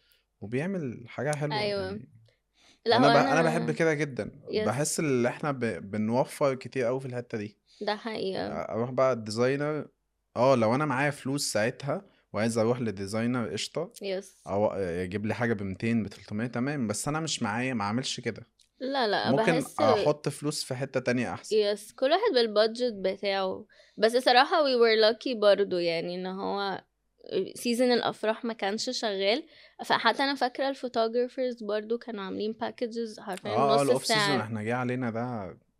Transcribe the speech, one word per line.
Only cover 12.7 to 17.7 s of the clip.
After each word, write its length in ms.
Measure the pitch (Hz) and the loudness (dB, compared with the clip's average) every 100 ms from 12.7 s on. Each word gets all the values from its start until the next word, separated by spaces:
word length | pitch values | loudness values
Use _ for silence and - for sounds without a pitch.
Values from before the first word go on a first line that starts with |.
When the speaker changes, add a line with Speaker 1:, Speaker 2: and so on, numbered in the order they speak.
| 123 | 0
Speaker 1:
لديزاينر، 680 | 113 98 98 110 120 123 107 | -2 -4 -4 -2 -2 -2 -4
قشطة. 440 | 104 - 151 196 - | -6 -6 -6 -8 -8
Speaker 2:
Yes. 440 | 202 185 196 _ - | -8 -6 -8 _ -4
Speaker 1:
أو 260 | 196 - - | 0 0 0
يجيب 480 | 90 85 92 104 107 | -4 -4 -4 -4 -4
لي 80 | |
حاجة 180 | 120 117 | -2 -2
بمتين، 500 | 104 98 95 113 117 | -2 -4 -4 -2 0
بتلتمية، 440 | 92 - - 107 120 | -2 -8 -10 -6 -6
تمام. 400 | 120 135 147 107 | -4 -4 -2 -4
بس 220 | 104 143 | -4 -4
أنا 120 | 156 | -4
مش 220 | 156 - | -4 -2
معايا، 320 | 110 113 131 | -2 -2 -2